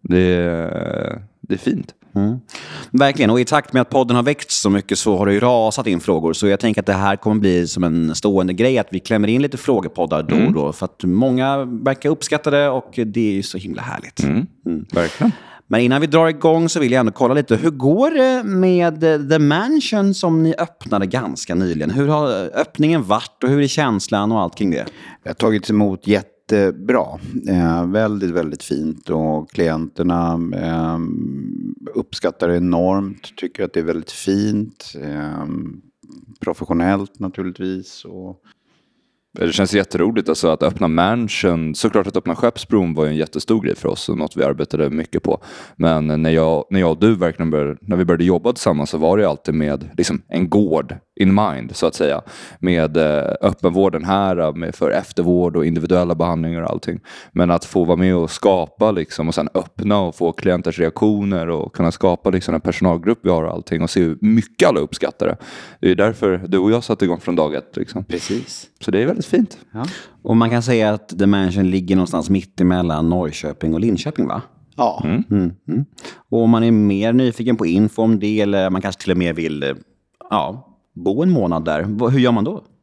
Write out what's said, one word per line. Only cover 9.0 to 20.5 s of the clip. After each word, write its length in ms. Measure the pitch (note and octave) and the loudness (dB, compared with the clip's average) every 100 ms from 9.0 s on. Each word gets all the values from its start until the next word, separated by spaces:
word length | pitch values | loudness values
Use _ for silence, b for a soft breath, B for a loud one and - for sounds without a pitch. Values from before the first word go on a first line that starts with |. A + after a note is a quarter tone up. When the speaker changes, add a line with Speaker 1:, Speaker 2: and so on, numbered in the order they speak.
| - A2 G#2+ | -2 0 2
Speaker 2:
in 140 | A#2+ | 2
lite 160 | C#3+ C3 | 0 -4
frågepoddar 680 | - A#2+ E2 - E2 D#2+ | 0 0 -2 -4 -2 -2
då 120 | D#2 D#2 | 0 2
och 60 | |
Speaker 1:
Mm. 120 | A#2 | 2
Speaker 2:
då. 180 | D#2 D2 | 0 -2
För 120 | - F#2+ | -4 -10
att 180 | _ | _
många 600 | F#2 F#2 C3+ B2+ C3+ C#3 B2+ | -2 0 2 0 0 -2 -4
verkar 440 | A#2 B2+ C3+ D3 | -4 -4 -2 -2
uppskatta 400 | D#3+ - D3 D3+ | -2 -2 -2 0
det 180 | C#3+ C#3+ | 2 2
och 240 | C3 - - A2 | -2 -6 -6 -2
det 240 | A2 G#2+ | 0 0
är 40 | |
ju 100 | G2 | 0
så 140 | G2 F#2 | -4 -10
himla 240 | G#2+ - | -10 -10
härligt. 420 | - - - - | -10 -10 -12 -4
Speaker 1:
Mm. 220 | C#2 F2 E3 _ E2+ | 0 0 -2 _ -6
Speaker 2:
Mm. 200 | D#2+ - | -6 -2
Speaker 1:
Verkligen. 380 | E2+ E2 - A3+ B B B _ | -2 -2 0 0 B B B _
Speaker 2:
Men 140 | A2 | 0
innan 200 | B2 C3+ | 2 2
vi 60 | D#3 | 2
drar 200 | D#3+ E3 | 4 2
igång 420 | D3+ D#3+ D#3+ E3 | 2 2 4 2
så 100 | E3 | 0
vill 120 | C3+ | 2
jag 80 | B2+ | 2
ändå 120 | A2+ | 2
kolla 220 | - A#2+ | 2 2
lite. 220 | C#3+ C#3 A2+ | 2 2 2
Hur 160 | E3 | 2
går 400 | C#3+ C3 F3+ C#4+ | 2 2 4 2
det 320 | D#4 C4 B3+ | 4 2 2
med, 600 | G#3+ F#3+ F#3 F3+ E3+ D#3 | 0 2 4 4 2 2
eh, 240 | D#3+ D3+ C#3+ | 2 2 2
The 100 | D#3 | 4
Mansion 760 | D3 D#3+ A#3 D#4 - G#3+ G3 | 4 2 2 0 0 0 2
som 300 | F#3+ F3+ D#3+ | 2 2 4
ni 100 | D#3+ | 2